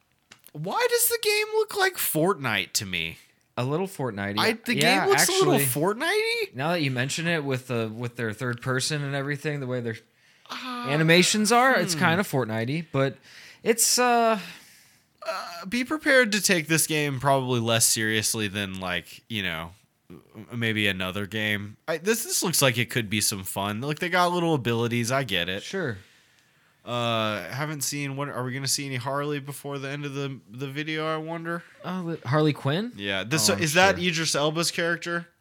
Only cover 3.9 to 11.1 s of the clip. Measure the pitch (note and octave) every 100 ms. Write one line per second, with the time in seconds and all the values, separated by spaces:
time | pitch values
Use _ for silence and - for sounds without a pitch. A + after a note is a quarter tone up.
3.9 | - B2+ G2+ G2+ G#2 G#3 A3 - - -
4.9 | C4 - - - F#4+ D3 C#3 C3+ C3+ F3+
5.9 | A3 E4 G#4+ A4+ A#4 G#4+ A#2+ D3+ F3 C#3
6.9 | B2 C3+ - E3+ E3 C#3 B2+ B2+ A#2+ A2
7.9 | A2 A#2+ B2 A2+ G#2 B2+ A#2+ C3 B2+ -
8.9 | D3+ C#3 C#3 C#3 C#3 D#3 C#3+ C3 B2+ A#2
9.9 | A2+ - _ _ _ - B3 B3+ B3 A#3+
10.9 | D3+ D#3+